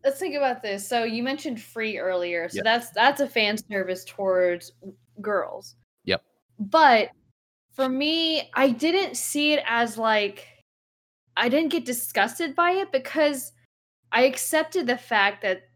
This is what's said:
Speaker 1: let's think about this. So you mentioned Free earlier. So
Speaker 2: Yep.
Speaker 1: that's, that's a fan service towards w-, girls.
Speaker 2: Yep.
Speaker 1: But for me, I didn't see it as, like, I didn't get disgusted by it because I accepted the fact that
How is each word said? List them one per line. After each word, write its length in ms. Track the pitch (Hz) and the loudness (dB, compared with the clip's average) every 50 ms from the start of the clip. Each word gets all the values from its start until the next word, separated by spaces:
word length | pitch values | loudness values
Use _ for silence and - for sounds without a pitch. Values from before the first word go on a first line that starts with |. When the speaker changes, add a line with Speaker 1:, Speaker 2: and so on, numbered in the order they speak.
| - | 0
Speaker 1:
let's 160 | 277 269 - | -2 -2 -2
think 160 | 370 359 285 | -6 -4 -2
about 260 | 285 277 262 247 247 | 0 0 0 0 -2
this. 260 | - 208 196 196 202 | -6 -6 -6 -6 -6
So 160 | - 247 240 226 | -2 -2 -2 0
you 180 | 233 220 233 240 | -2 -2 -4 -4
mentioned 380 | 262 277 311 - 320 240 220 | -4 -4 -4 -6 -8 -8 -8
Free 360 | - - - 226 220 220 202 | -12 -12 -8 -6 -4 -4 -4
earlier. 500 | 147 151 185 185 180 175 175 175 170 165 175 | -4 -4 -2 -2 -2 -2 -2 -4 -4 -4 -6
So 80 | 170 | -6
Speaker 2:
Yep. 60 | 196 190 | -2 0
Speaker 1:
that's, 260 | 220 226 240 233 - | 0 0 0 -2 -4
that's 280 | - 202 226 269 285 285 | 0 4 4 4 4 2
a 60 | 285 | -4
fan 300 | - - 233 214 208 214 | -2 0 0 0 0 -2
service 480 | 214 - _ 208 196 190 185 185 185 - | -4 -6 _ -4 -4 -4 -4 -6 -8 -8
towards 680 | - - - 196 190 185 180 180 175 175 175 - - _ _ | -16 -8 -4 0 0 2 4 2 2 0 -2 -6 -18 _ _
w-, 140 | - 196 190 _ _ _ _ - | -20 -20 -20 _ _ _ _ -10
girls. 560 | 196 208 208 185 139 - - - - - _ _ _ _ _ _ _ | -6 -2 -2 -2 -2 -4 -10 -14 -16 -18 _ _ _ _ _ _ _
Speaker 2:
Yep. 180 | - 92 - _ _ _ _ _ _ _ - | -2 -2 -2 _ _ _ _ _ _ _ -10
Speaker 1:
But 520 | 214 196 - 320 311 277 240 220 196 - - _ _ _ _ _ _ _ _ _ _ _ _ | -6 2 4 6 8 8 8 6 4 0 -6 _ _ _ _ _ _ _ _ _ _ _ _
for 160 | - 269 262 | -4 -2 -2
me, 600 | 254 262 294 302 320 330 330 320 320 294 - - - | 0 -2 0 0 0 0 0 0 -2 -2 -4 -4 0
I 160 | 247 269 277 | 2 2 2
didn't 460 | 233 220 294 320 339 381 392 - - | 2 2 0 0 2 2 0 -2 -4
see 360 | - - - - 294 294 302 302 | -8 -8 -4 -2 0 2 2 2
it 100 | 285 - | 2 0
as, 300 | - 233 233 233 233 220 | 0 0 0 0 0 -2
like, 500 | 220 226 220 214 214 208 202 202 - - - _ _ _ _ _ _ _ _ _ _ _ _ _ _ _ _ _ | -2 0 2 2 2 0 -2 -6 -10 -20 -20 _ _ _ _ _ _ _ _ _ _ _ _ _ _ _ _ _
I 120 | - 220 240 | 0 2 2
didn't 200 | 247 302 330 294 | 2 2 2 2
get 140 | 302 339 240 | -2 -2 -2
disgusted 680 | 247 247 240 - - - 226 196 240 - - 339 311 269 | -4 -6 -6 -6 -4 0 0 0 0 0 -6 -6 -4 0
by 160 | - 339 349 370 | 2 2 2 2
it 180 | 381 381 381 | 0 -2 -2
because 600 | - 269 262 - - 311 302 294 285 262 - - _ _ _ _ _ _ _ _ _ _ _ _ | -2 -4 -4 -2 0 0 2 2 0 -2 -10 -12 _ _ _ _ _ _ _ _ _ _ _ _
I 120 | - 226 254 | 2 4 4
accepted 640 | 269 254 - - - - 311 311 311 - 370 302 | 4 2 0 -4 0 0 0 0 0 -2 -2 -2
the 100 | 240 247 | -2 -2
fact 460 | 240 - - 233 208 196 202 202 - - | -4 -4 -2 2 2 2 2 0 -2 -4
that 200 | 196 185 185 _ _ _ | -4 -4 -4 _ _ _